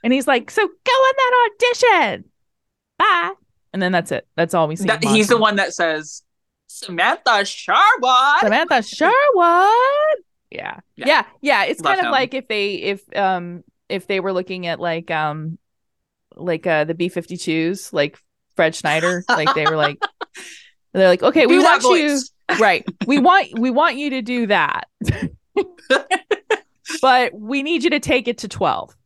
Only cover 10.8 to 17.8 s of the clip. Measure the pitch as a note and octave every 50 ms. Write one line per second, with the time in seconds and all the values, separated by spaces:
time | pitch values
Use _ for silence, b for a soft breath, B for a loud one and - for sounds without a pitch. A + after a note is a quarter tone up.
10.8 | _ _ _ - - C4+ D#4 C#4+ - - _ _ - - - G#3 G3 D3 D#4+ -
11.8 | - - F#4+ F#4+ F4+ F4 C#4+ C4 B3+ B3 C4+ C4+ B3+ _ A3 G#3 G3+ G3+ G3 -
12.8 | - G3 G3 G3 _ _ - G3+ G3+ F#3+ F#3 F3+ F3 F3 F3 F3 - _ _ _
13.8 | _ _ G3 F#3+ F3+ - G3+ F#3+ F3+ G3 F#3+ F3+ F#3 F#3 F#3+ F#3 F3+ E3+ E3 -
14.8 | E3+ F3 E3 E3 E3+ - E3 D#3 D#3 D3+ D3+ D#3 D#3 D#3+ E3 - _ _ _ _
15.8 | _ _ _ _ _ _ _ _ _ _ _ - E3 F3+ E3 D#3+ - F#3 D#3+ D3+
16.8 | D3+ D#3 E3 E3+ F3 F3 - F3+ E3 - F3+ F3 - F3 D#3+ D#3+ D#3+ E3+ G3 F#3+